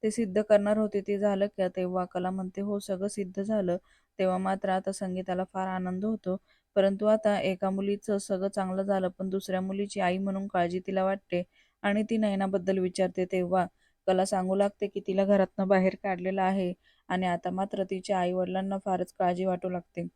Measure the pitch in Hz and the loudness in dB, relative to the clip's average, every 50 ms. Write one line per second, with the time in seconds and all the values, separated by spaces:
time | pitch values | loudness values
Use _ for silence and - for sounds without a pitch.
0 | - 220 214 - 233 196 180 208 214 - 214 208 202 208 214 214 214 208 208 202 | -2 -2 -2 -2 -4 0 0 -2 4 6 4 4 6 4 2 2 2 0 0 -2
1 | 196 - 202 196 202 208 202 196 196 202 _ - 190 180 185 - 180 180 180 185 | -2 -2 -2 0 2 2 2 2 0 -2 _ -2 -2 -2 0 -2 -4 -2 -2 -2
2 | 180 180 - - 180 185 185 190 190 185 185 - 196 208 208 202 202 - 196 180 | -4 -2 -4 -4 -4 -2 -4 -4 -6 -6 -6 -6 -4 -4 -4 -4 -4 -4 -4 -4
3 | 190 208 - - 196 180 185 - 196 202 220 214 190 180 175 185 _ _ _ _ | -4 -4 -4 -4 -6 -6 -4 -6 -4 0 0 0 2 0 0 -2 _ _ _ _
4 | _ _ _ _ 196 185 185 185 190 190 190 190 - 202 185 190 185 - 196 - | _ _ _ _ 0 0 2 0 0 -2 -2 -2 0 0 0 0 0 -4 -6 -6
5 | 202 190 180 185 185 185 185 180 190 - _ 190 190 190 185 185 185 180 180 185 | -6 -6 -4 -6 -4 -4 -2 -2 -4 -4 _ -6 -4 -4 -4 -4 -4 -4 -4 -2
6 | 190 214 226 214 _ 185 185 190 _ _ _ _ _ _ _ 202 190 196 196 196 | -2 -2 -4 -2 _ -4 -4 -4 _ _ _ _ _ _ _ 4 4 4 2 2
7 | 208 214 214 214 220 214 202 190 - 185 190 185 - 190 190 196 196 202 202 202 | 4 4 4 4 4 2 2 2 2 0 0 0 0 -2 0 0 -2 -2 -2 -4
8 | _ - 208 202 202 - 202 185 190 196 - - 190 185 185 190 196 196 202 190 | _ -2 -2 -2 -2 -2 -4 -2 -2 -2 -2 -2 -4 -2 -2 -2 0 0 0 0
9 | 185 180 185 _ 190 190 185 196 196 - 185 185 185 190 190 196 202 202 - 208 | 0 -2 -4 _ -6 -4 -4 -4 -4 -2 -2 -2 -2 -2 -2 -4 -4 -4 -2 0
10 | 190 180 180 190 196 196 190 190 196 202 - 185 175 175 175 185 180 - 190 190 | 0 0 0 0 -2 -2 -4 -4 -6 -2 0 0 0 0 0 -4 -4 -2 -2 0
11 | 190 190 196 196 _ _ - 175 180 _ _ _ _ _ _ _ - 208 202 208 | 2 0 0 -2 _ _ -2 -2 -2 _ _ _ _ _ _ _ -2 0 0 0
12 | 214 214 226 220 214 208 202 190 196 190 190 196 180 185 190 190 185 185 180 - | 0 0 0 0 2 2 2 0 0 0 0 0 0 2 0 2 0 -2 0 0
13 | 190 180 180 - 185 180 - 185 180 175 185 190 175 170 _ _ _ _ _ _ | 0 0 2 -2 -2 0 0 -2 0 2 2 2 0 0 _ _ _ _ _ _
14 | _ - 185 185 185 196 - 190 185 185 190 196 202 202 202 _ 208 196 _ 202 | _ 0 2 2 2 2 0 0 0 0 2 2 2 2 2 _ -6 -6 _ -6
15 | 196 - 190 190 196 190 202 196 190 - _ - 196 190 202 185 185 190 185 - | -4 -2 2 2 4 4 6 4 4 2 _ -2 2 4 4 6 6 4 2 0
16 | _ 202 185 180 180 190 190 196 190 185 190 196 190 180 180 _ _ _ _ _ | _ -4 -4 -2 -2 -2 0 2 2 2 2 2 0 -2 -4 _ _ _ _ _
17 | _ _ 180 185 185 180 175 170 - 185 185 185 190 202 - 202 190 185 196 185 | _ _ -2 0 0 0 0 0 -2 -4 -2 -2 -4 -4 -2 -2 -2 -2 -2 -6
18 | 180 - 202 185 180 175 180 185 185 180 180 190 190 196 196 196 - - 190 180 | -2 0 0 2 2 2 2 0 -2 0 -2 -2 -2 -2 -4 -4 -2 -2 -2 -2
19 | 180 - - _ 190 175 180 175 185 190 180 180 - 185 180 180 - _ _ - | -2 -4 -4 _ 0 0 2 2 0 0 0 -2 -2 -4 -6 -6 -8 _ _ -8
20 | 170 175 _ | -8 -8 _